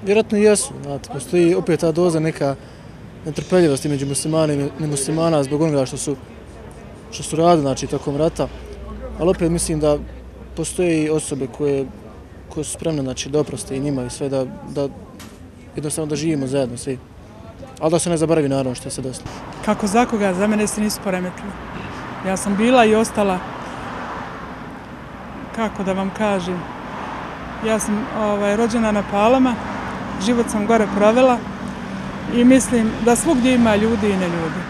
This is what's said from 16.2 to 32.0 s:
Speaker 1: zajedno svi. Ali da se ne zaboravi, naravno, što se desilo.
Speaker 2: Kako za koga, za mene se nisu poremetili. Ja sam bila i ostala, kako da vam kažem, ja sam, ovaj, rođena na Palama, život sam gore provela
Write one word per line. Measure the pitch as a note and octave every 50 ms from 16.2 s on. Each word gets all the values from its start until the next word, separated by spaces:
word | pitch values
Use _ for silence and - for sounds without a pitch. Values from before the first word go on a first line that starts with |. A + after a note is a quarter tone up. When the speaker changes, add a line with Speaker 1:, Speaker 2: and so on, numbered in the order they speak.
| D3+ E3 D#3+ C#3+ C3+
Speaker 1:
zajedno | B2+ C3+ C#3+ C3+ A#2+ B2
svi. | A#2 - C#3+ C3 B2+ - - - - - - - - - - - - - - - -
Ali | D#3+ D#3
da | E3 E3
se | - F3
ne | F3
zaboravi, | D#3 D#3 D3+ E3 D#3+ D3 C#3
naravno, | C3+ C3+ C3+ C3 B2
što | - - C3
se | - - B2+
desilo. | C3 A#2+ - - - - - - - - - -
Speaker 2:
Kako | - G#3+ G3+ -
za | G3+ F#3 A#3 B3
koga, | A#3+ A#3+ G#3+ G3+ G3 F3+
za | F3+ G3+
mene | G#3+ G#3+ G#3 G#3+
se | G3+ - -
nisu | G#3+ G#3+ G3+ - -
poremetili. | G3+ F#3 F3+ F3+ F3+ F3 - - G3+ F#3 - - - - - - - - - - - - - -
Ja | F#3 F#3+
sam | F#3 - G3+ G3+
bila | F#3+ A3 A#3+ C4 B3+ A#3
i | A3 G#3+
ostala, | A3 A3+ A3 - - G#3 G3 F#3 F3+ - - - - - - - - - - - - - - - - - - - - - - - - - - - - - - - - - - - - - - - - - - -
kako | - A3+ G#3 G#3 - G3
da | F#3 F#3+
vam | F#3+ F#3+ G3 F3+ -
kažem, | A3 G#3 G3+ F#3+ F3 F3+ F3+ F3 C#3 - - - - - - - - - - - - - - - - - - - -
ja | A3 A3 G#3+
sam, | - - G#3 G3+ A#3+ C4 - A3
ovaj, | G#3+ G#3 G#3 G3+ G3+ G3+ G3+
rođena | G#3 A#3 A#3 G#3+ A#3+ A3+ G#3+ G#3
na | G#3 G3 -
Palama, | G#3+ G3+ G#3 A3+ B3+ C4 B3+ C4 A#3 G3+ - - - - - - - - - - - - F#3
život | G#3+ B3 A#3 A#3 -
sam | - G#3+ G#3
gore | G3+ A3+ A3+ G#3+ G3 G3
provela | G3+ G3+ G#3+ A3+ B3 C4 C4 B3 A3+ - - - - - - - - - - - -